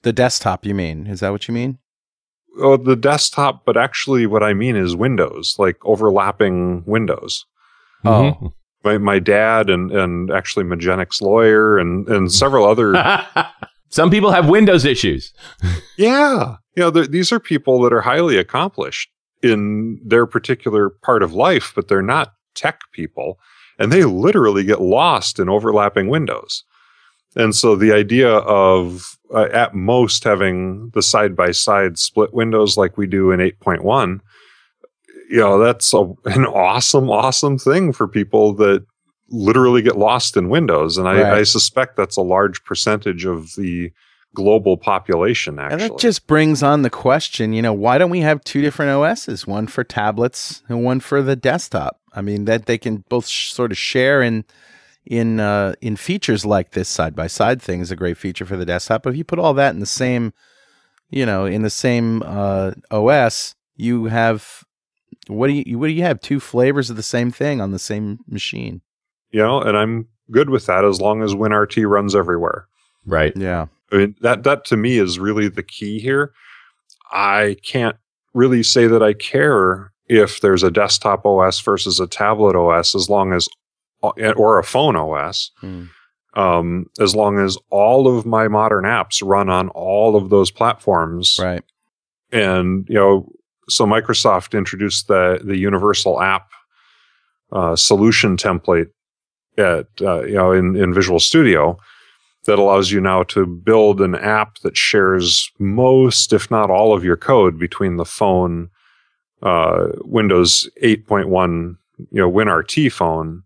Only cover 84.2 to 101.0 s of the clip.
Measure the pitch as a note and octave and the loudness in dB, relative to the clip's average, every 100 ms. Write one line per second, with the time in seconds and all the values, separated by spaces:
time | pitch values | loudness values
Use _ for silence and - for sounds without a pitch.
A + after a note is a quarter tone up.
84.2 | A2 A#2 A2 G2+ E2 B2+ D3+ F2+ D#2 D2+ | -2 2 4 4 2 0 0 0 -4 -6
85.2 | D2+ G2+ - _ F#2+ F2+ F2 _ _ _ | -6 -8 -10 _ -16 -16 -16 _ _ _
86.2 | _ G#2+ F#2+ E2+ E2+ F2 - - G2+ G#2 | _ -2 0 0 -2 -6 -8 -2 0 2
87.2 | G#2 G2+ G2 F#2 _ G2+ G#2+ B2+ C3 A#2+ | 0 0 -2 -4 _ 2 4 4 4 2
88.2 | A2 A2 A2 G#2+ A2 G#2 G2 A#2 F2+ - | 0 0 0 0 0 0 0 -2 -4 -6
89.2 | G2 G2 F#2+ F#2 F#2 - F2+ G2+ A2 G#2+ | 0 0 2 -2 -2 -6 -2 2 4 2
90.2 | F#2+ G2+ F#2 - A#2 - - F2 D#2+ E2+ | 2 2 2 0 -2 -2 -2 0 -2 -2
91.2 | F2+ - F#2 F2+ - _ _ _ _ _ | 0 0 -2 -6 -10 _ _ _ _ _
92.2 | _ A#2 G2 F2+ F2+ F#2+ F#2 G#2+ G2 G2 | _ -2 0 0 0 -2 -2 2 4 4
93.2 | - _ _ _ - - G#2+ A2 A2 A2 | 0 _ _ _ -6 0 2 0 0 0
94.2 | A#2 F#2 - G#2+ F#2+ F#2+ G2+ - - F#2+ | 2 2 0 -6 -6 -4 -4 -4 0 2
95.2 | F2+ F2+ - F#2+ G2 G2 G#2 G2 - C#2+ | 2 0 -2 -2 0 0 2 0 0 0
96.2 | F#2+ F#2+ _ - _ _ _ _ _ _ | 0 -2 _ -20 _ _ _ _ _ _
97.2 | _ _ _ G2 E2+ E2+ - G2+ A2+ G#2+ | _ _ _ -4 -2 -2 0 4 4 2
98.2 | G#2+ F2+ G#2+ F2 - E2+ E2+ _ _ _ | 0 0 -2 -2 0 0 -2 _ _ _
99.2 | _ _ _ - F#2+ E2 - - G2 E2+ | _ _ _ -2 0 0 -6 -6 -4 -2
100.2 | B1+ G2+ F#2 F#2 F#2 F#2+ F#2 F2+ | -2 0 2 2 2 0 0 0